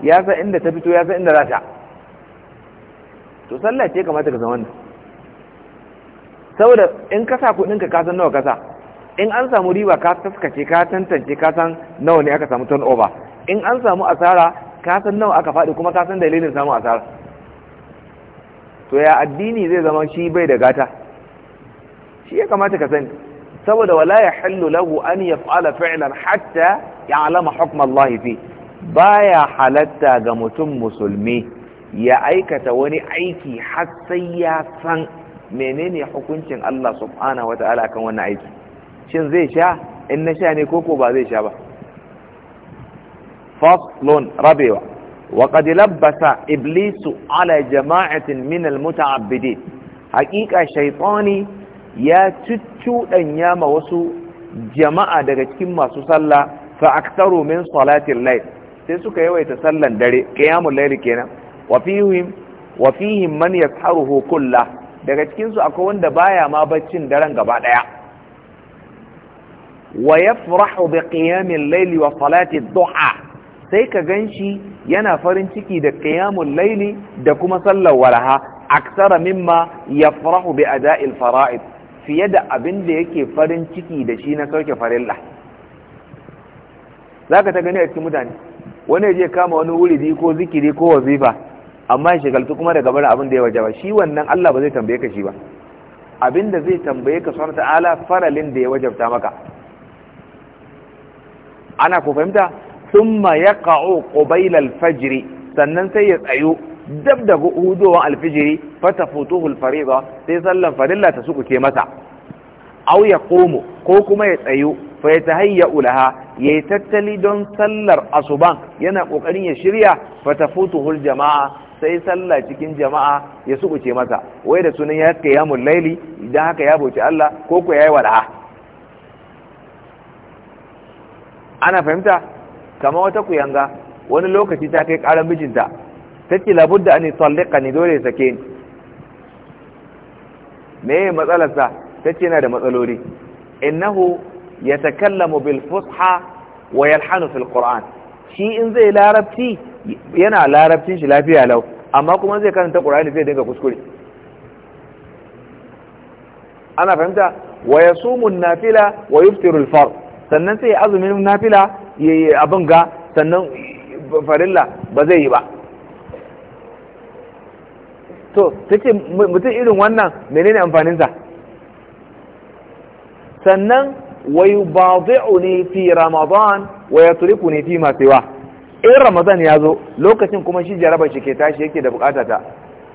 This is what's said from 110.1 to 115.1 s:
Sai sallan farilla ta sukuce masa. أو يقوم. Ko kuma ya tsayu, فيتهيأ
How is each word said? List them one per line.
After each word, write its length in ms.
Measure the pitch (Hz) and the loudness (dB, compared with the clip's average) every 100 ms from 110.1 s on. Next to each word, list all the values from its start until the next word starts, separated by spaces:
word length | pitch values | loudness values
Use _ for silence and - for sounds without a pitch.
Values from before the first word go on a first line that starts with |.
| - - | -12 -6
Sai 120 | 170 | -4
sallan 320 | 175 185 170 135 | -2 0 0 0
farilla 320 | 135 196 185 | -2 2 0
ta 100 | 127 117 | 0 -4
sukuce 320 | 143 127 127 | -8 -2 0
masa. 240 | 135 123 87 - - - - - - - - - - | 0 0 -4 -8 -20 -20 -20 -20 -20 -20 -20 -6 2
أو 140 | 180 | 4
يقوم. 800 | 214 175 - 175 180 135 - - | 4 2 2 4 4 0 -8 -8
Ko 180 | - 196 196 | 2 4 4
kuma 200 | 202 208 | 2 0
ya 100 | 170 | -2
tsayu, 400 | - 135 147 - - - | -2 -2 -2 -4 -12 -4
فيتهيأ 640 | 151 | 2